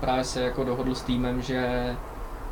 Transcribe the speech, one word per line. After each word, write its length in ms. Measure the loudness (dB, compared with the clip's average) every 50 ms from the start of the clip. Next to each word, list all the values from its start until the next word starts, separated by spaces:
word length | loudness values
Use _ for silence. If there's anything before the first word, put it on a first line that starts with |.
právě 240 | 0 2 2 2 2
se 160 | 0 0 0
jako 220 | 0 0 2 0 0
dohodl 300 | 0 2 2 2 0 0
s 80 | 0
týmem, 400 | 0 0 2 2 2 2 0 0
že 540 | 0 0 0 2 2 2 2 2 0 0 -2 -4 -6 -8 -8 -8 -8 -8 -6 -8 -6 -6